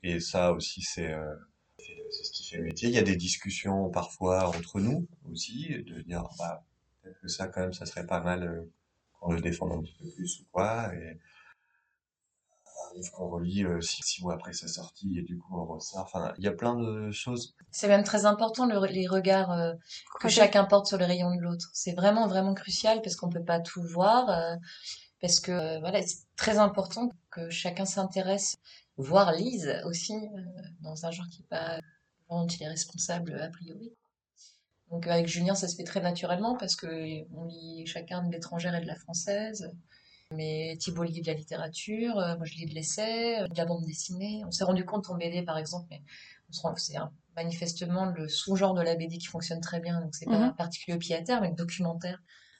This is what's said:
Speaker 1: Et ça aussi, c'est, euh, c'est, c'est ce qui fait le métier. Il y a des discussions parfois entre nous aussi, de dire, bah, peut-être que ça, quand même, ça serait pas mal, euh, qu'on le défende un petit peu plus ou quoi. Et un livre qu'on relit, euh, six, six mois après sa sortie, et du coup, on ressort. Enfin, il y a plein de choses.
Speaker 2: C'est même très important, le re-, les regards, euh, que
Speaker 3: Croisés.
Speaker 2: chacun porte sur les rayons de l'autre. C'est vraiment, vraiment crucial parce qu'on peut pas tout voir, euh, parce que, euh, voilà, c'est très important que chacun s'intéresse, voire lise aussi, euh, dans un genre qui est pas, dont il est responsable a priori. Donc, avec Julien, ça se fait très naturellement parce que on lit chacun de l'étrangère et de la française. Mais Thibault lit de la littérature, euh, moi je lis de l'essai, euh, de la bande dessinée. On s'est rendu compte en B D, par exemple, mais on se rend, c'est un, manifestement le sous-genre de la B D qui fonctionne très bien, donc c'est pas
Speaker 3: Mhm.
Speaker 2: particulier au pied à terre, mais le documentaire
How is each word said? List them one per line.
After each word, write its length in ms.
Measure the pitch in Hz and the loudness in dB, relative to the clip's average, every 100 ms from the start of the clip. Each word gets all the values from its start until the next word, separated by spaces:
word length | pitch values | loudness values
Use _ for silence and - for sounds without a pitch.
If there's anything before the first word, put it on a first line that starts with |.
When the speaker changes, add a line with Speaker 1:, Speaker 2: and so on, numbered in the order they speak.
Speaker 1:
Et 160 | 92 85 | -2 -2
ça 360 | 85 92 87 | 0 4 4
aussi, 260 | 85 - - | 4 0 -6
c'est, 320 | - - 80 | -6 -4 -4
euh, 220 | 78 78 76 - _ _ - | -4 -6 -10 -14 _ _ -20
c'est, 160 | - - - | -20 -14 -10
c'est 140 | - | -8
ce 80 | - | -8
qui 160 | - - | -8 -8
fait 80 | 85 | -6
le 80 | |
métier. 240 | 82 82 120 | -6 -2 2
Il 60 | |
y 40 | 117 | 6
a 40 | |
des 140 | 98 90 | 6 4
discussions 760 | 90 - 98 - 101 98 95 | 2 -2 -4 -4 0 0 0
parfois 580 | 87 - - 92 92 90 | -2 -4 -2 2 4 2
entre 320 | 82 82 101 | 0 -4 0
nous 260 | 107 156 170 - - | 2 2 -2 -8 -12
aussi, 380 | - - 120 165 | -8 -8 -6 -6
de 320 | - 87 80 | -6 -8 -12
dire, 260 | 85 85 85 - | -8 -6 -6 -8
bah, 260 | 85 80 - _ _ _ | -8 -8 -14 _ _ _
peut-être 180 | 92 - | -20 -14
que 80 | 87 | -8
ça, 200 | - 95 | -6 -4
quand 120 | - | -2
même, 140 | 92 | -4
ça 100 | 92 | -4
serait 220 | 87 87 87 | -8 -8 -4
pas 160 | 87 | -2
mal, 200 | 87 90 | 0 -2
euh, 300 | 87 85 82 - _ _ _ _ | -2 -6 -10 -16 _ _ _ _
qu'on 120 | 87 | 0
le 80 | 85 | 0
défende 300 | 85 85 85 | 0 -2 -2
un 100 | 80 | -4
petit 140 | 82 - | -6 -10
peu 100 | - | -14
plus 300 | - 87 - | -8 -8 -8
ou 40 | - | -6
quoi. 380 | 90 104 113 107 | 0 0 0 -4
Et 240 | 87 82 82 _ - - - _ _ _ _ _ _ _ _ _ _ - - - | -6 -10 -16 _ -20 -20 -20 _ _ _ _ _ _ _ _ _ _ -18 -14 -12
un 40 | 90 | -12
livre 160 | 90 | -12
qu'on 160 | - 90 | -8 -6
relit, 360 | 87 87 98 | -2 0 2
euh, 160 | 92 85 | 2 0
six, 220 | 82 - | -2 -4
six 200 | - - | -4 -4
mois 120 | 90 | -4
après 180 | 82 90 | -4 -6
sa 160 | 85 - | -10 -8
sortie, 500 | 175 170 - 98 87 | -10 -12 -8 -4 -4
et 40 | |
du 140 | 87 87 | -4 -8
coup, 200 | - 90 | -8 -8
on 60 | 82 | -6
ressort. 360 | 80 - 95 | -8 -10 -10
Enfin, 300 | 92 92 - - | -6 -4 -4 -4
il 60 | |
y 40 | 101 | -4
a 40 | |
plein 240 | - 120 120 | 0 0 0
de 340 | 113 107 107 | -2 -4 -6
choses. 460 | 101 123 120 - _ - | -6 -6 -6 -8 _ -14
Speaker 2:
C'est 180 | - 202 | 0 6
même 160 | 202 | 8
très 200 | 202 208 | 8 4
important, 420 | 208 208 226 254 247 | 6 6 4 2 2
le 100 | 208 | 4
re-, 140 | 190 | 2
les 160 | 190 180 | 2 2
regards, 440 | 190 185 190 185 | 4 6 6 6
euh, 200 | 175 170 | 2 0
que 460 | 165 - - - - | -2 -10 -16 -14 -2
Speaker 3:
Croisés. 160 | - 175 | 4 10
Speaker 2:
chacun 280 | 202 202 | 10 10
porte 220 | 196 202 196 | 8 8 8
sur 100 | 190 | 2
les 80 | |
rayons 300 | 175 180 180 | 4 4 2
de 60 | 180 | 0
l'autre. 300 | 175 170 - | 0 -4 -6
C'est 220 | - 185 | -6 -4
vraiment, 340 | 175 196 220 214 | 4 6 8 6
vraiment 260 | 185 190 | 4 4
crucial 480 | 196 - - 220 220 | 2 -2 2 4 4
parce 140 | 214 - | 2 -4
qu'on 120 | 175 | -2
peut 140 | 170 | -2
pas 140 | 170 170 | 2 0
tout 220 | 170 180 | 0 -6
voir, 480 | 170 170 196 240 233 | -2 4 8 8 6
euh, 240 | 170 165 170 170 - - - - _ | 2 0 -4 -8 -16 -14 -14 -16 _
parce 200 | 180 - | 4 4
que, 100 | - | 4
euh, 300 | 180 156 156 | 0 0 -2
voilà, 220 | 170 196 | 0 0
c'est 220 | 180 - - - | 0 -6 -10 -2
très 220 | - 214 | 4 6
important 520 | 208 202 190 226 240 - _ | 6 4 -2 -2 -2 -4 _
que 200 | 170 165 | -10 -6
chacun 340 | 165 180 175 | -4 -2 -2
s'intéresse, 720 | 190 - 185 190 180 196 - - - - _ - | -2 0 -2 0 0 2 0 -4 -10 -20 _ -8
voire 360 | 135 190 180 | 4 6 8
lise 420 | 165 240 226 143 - 175 | 6 2 -2 -2 -2 -2
aussi, 280 | 170 - | -4 -4
euh, 260 | 214 214 196 175 180 165 - | -6 -8 -10 -12 -12 -16 -14
dans 240 | 156 160 | -12 -8
un 60 | 170 | -6
genre 160 | 175 175 | -6 -8
qui 140 | - | -14
est 60 | - | -10
pas, 320 | 165 165 160 - _ _ _ - | -6 -6 -6 -10 _ _ _ -6
dont 160 | 170 170 | -2 -2
il 160 | - | -2
est 60 | 156 | -6
responsable 680 | 160 - 160 - 170 165 135 | -6 -6 -4 -4 -2 -4 -6
a 80 | 165 | -8
priori. 440 | 170 165 180 233 - _ _ _ _ - _ _ _ - | -10 -16 -14 -16 -18 _ _ _ _ -20 _ _ _ -10
Donc, 180 | 170 170 | -6 2
avec 180 | 170 165 | 4 4
Julien, 280 | 175 180 196 | 2 2 2
ça 100 | 180 | 0
se 80 | |
fait 100 | - | -4
très 160 | 175 196 | -4 -2
naturellement 560 | 175 175 175 180 226 247 | 0 0 0 0 0 0
parce 200 | 170 - | -2 -2
que 100 | 165 160 160 156 160 | -4 -6 -6 -8 -10
on 100 | 156 | -10
lit 420 | 170 170 165 165 160 | -10 -10 -12 -12 -10
chacun 360 | 170 170 180 | -10 -6 -4
de 80 | 175 | -2
l'étrangère 440 | 170 - 170 175 170 | -2 -6 -4 -2 -2
et 40 | |
de 60 | 165 | -4
la 80 | 160 | -8
française. 760 | - 170 - 202 220 214 175 175 - - _ _ - | -8 -6 -2 -2 -2 -6 -10 -14 -20 -20 _ _ -12
Mais 460 | 156 156 156 160 165 | -6 -4 -4 -4 -6
Thibault 240 | - 170 | -6 -2
lit 160 | 170 165 | -2 -2
de 60 | 160 | -4
la 80 | |
littérature, 840 | 151 - 160 160 - - 220 233 208 | -4 -6 -8 -8 -8 -6 -2 0 0
euh, 180 | 175 170 | 0 -2
moi 80 | |
je 100 | 156 | -6
lis 120 | - 165 | -8 -8
de 80 | |
l'essai, 640 | 156 156 - 220 226 233 226 | -6 -4 -2 -2 0 0 0
euh, 60 | 180 | -2
de 100 | 170 | 0
la 100 | 170 | 0
bande 180 | 170 | 0
dessinée. 580 | 160 156 - 180 208 214 185 | -2 -6 -6 -6 -4 -6 -4
On 40 | |
s'est 140 | - | 0
rendu 200 | 185 185 | 4 4
compte 240 | 180 208 190 | 2 -2 -2
en 60 | 175 | -2
B 80 | 170 | -2
D, 120 | 175 | -2
par 160 | 175 156 | -2 -2
exemple, 280 | 156 175 175 | -2 -6 -8
mais 120 | 147 - - - - _ | -14 -18 -20 -20 -20 _
on 40 | |
se 100 | - | -6
rend, 120 | 160 160 | -4 -4
c'est 200 | - 147 | -4 -6
un, 160 | 156 - _ 165 | -8 -10 _ -6
manifestement 720 | 170 170 170 - 175 180 190 | -4 -2 -4 -4 -2 0 0
le 200 | 165 156 | -2 -4
sous-genre 480 | - - 190 190 | -4 0 4 4
de 60 | 180 | 4
la 160 | 165 170 | 2 2
B 40 | |
D 180 | 165 170 | -2 -6
qui 80 | - | -8
fonctionne 340 | 160 - 165 | -8 -6 -4
très 200 | - 170 | -4 -4
bien, 200 | 170 170 | -2 -2
donc 140 | 160 | -2
c'est 100 | - | -6
pas 140 | - 214 | 2 4
Speaker 3:
Mhm. 180 | 247 - | 4 2
Speaker 2:
particulier 400 | 175 - - 170 | -4 -6 -4 -4
au 20 | |
pied 160 | 170 | -2
à 80 | 165 | -2
terre, 180 | 170 233 | 0 2
mais 100 | 180 | 2
le 40 | |
documentaire 680 | 165 175 - 170 170 180 185 _ - - _ | 0 -4 -2 -2 -2 -6 -8 _ -20 -20 _